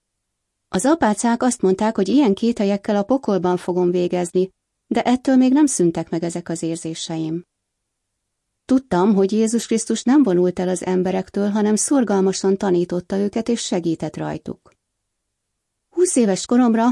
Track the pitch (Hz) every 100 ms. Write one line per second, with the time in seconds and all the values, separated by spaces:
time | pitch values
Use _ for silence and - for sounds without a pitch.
0 | _ _ _ _ _ _ _ 185 262 330
1 | 226 208 240 233 254 - 185 190 214 220
2 | 190 247 269 196 226 233 202 202 - 208
3 | 202 269 - 196 175 180 - 180 180 180
4 | 175 180 175 185 185 _ _ _ - 240
5 | - 247 - 262 254 269 302 - 175 170
6 | 165 165 170 170 175 165 165 165 160 165
7 | - 165 160 165 175 _ _ _ _ _
8 | _ _ _ _ _ _ - 262 262 175
9 | 190 196 196 208 220 226 - 226 - 226
10 | - 277 247 175 180 175 180 180 - 185
11 | 185 185 185 - 202 208 208 214 - 285
12 | 226 196 190 190 190 196 202 175 175 175
13 | 175 196 202 233 220 233 - 185 170 160
14 | 156 156 151 156 - 180 _ _ _ _
15 | _ _ _ _ _ _ _ _ _ -
16 | 359 - 226 185 - 247 254 220 233